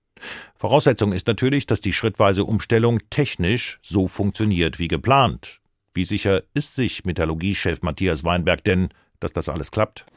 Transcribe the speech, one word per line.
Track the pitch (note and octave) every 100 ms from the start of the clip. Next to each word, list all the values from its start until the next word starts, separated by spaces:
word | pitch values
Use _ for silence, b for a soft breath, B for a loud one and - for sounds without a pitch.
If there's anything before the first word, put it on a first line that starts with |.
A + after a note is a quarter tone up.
| _ _ B B B
Voraussetzung | _ G2 C#3+ C#3+ A2 G#2
ist | F#2 -
natürlich, | A2 C3 C#3+ -
dass | A2+
die | G2
schrittweise | - A2+ - G2+ F#2+
Umstellung | - G#2 - A2+ A#2 A#2 -
technisch | - C3+ - F2 B2 - -
so | - G2+ F#2
funktioniert | - G2+ - G#2+ F2 E2 -
wie | E2+
geplant. | D#2+ A2 C3+ D#2+ A#1+ - - _ _ _
Wie | F#2
sicher | F2 G2+ G2 F#2+ -
ist | - - -
sich | A2+ -
Metallurgiechef | F#2 E2 D#2+ D#2+ F#2+ F#2+ F#2 D#2
Matthias | D#2+ D2+ F#2 D#2
Weinberg | E2+ F2 E2 E2+
denn, | G#2 F#2 F#2 - _ _
dass | -
das | E2+ D#2
alles | D#2 C#2
klappt? | G#2+ G#2+ - -